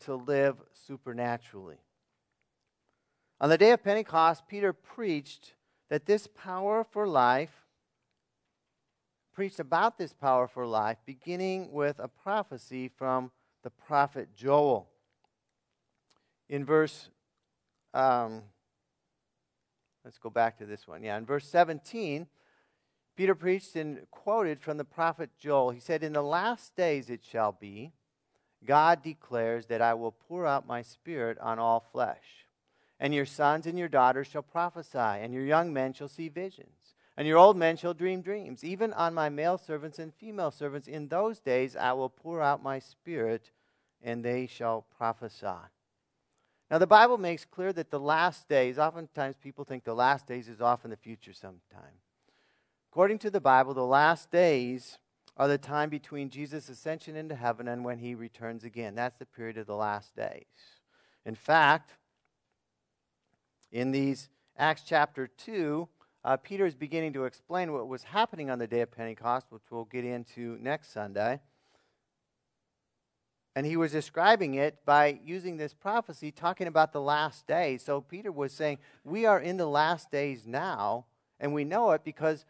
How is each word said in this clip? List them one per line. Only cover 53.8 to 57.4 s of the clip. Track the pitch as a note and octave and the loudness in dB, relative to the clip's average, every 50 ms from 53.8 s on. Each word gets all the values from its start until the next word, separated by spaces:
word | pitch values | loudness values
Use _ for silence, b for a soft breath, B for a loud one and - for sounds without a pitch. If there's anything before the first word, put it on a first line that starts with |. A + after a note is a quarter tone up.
| B2+ | 2
last | B2+ C3+ C#3 D3+ D#3+ E3+ D#3 - - | 4 4 6 6 6 4 2 -2 0
days | - F3 F3+ E3+ D3 B2+ B2 B2 B2+ B2+ - - - - _ _ _ _ _ _ _ | 2 4 6 6 4 2 0 -2 -6 -8 -10 -16 -20 -20 _ _ _ _ _ _ _
are | - C3+ C#3 | 0 2 2
the | C#3+ | 2
time | C#3 C#3+ - C#3+ D3 D3+ D3+ | 0 -2 -4 -2 -2 -2 -2
between | D3+ C#3+ - - D3+ C#3+ C#3 C3+ | -4 -8 -10 -10 -10 -10 -10 -10
Jesus' | A#2+ C3+ D3 C#3 D3 D#3 D3 - | -10 -10 -10 -10 -10 -12 -12 -14
ascension | B2+ - - D#3+ D#3+ D#3 - E3 D#3 | -16 -10 -8 -8 -8 -8 -10 -14 -12
into | D#3 D#3+ D#3 D3+ | -12 -10 -10 -8
heaven | A#2+ | -4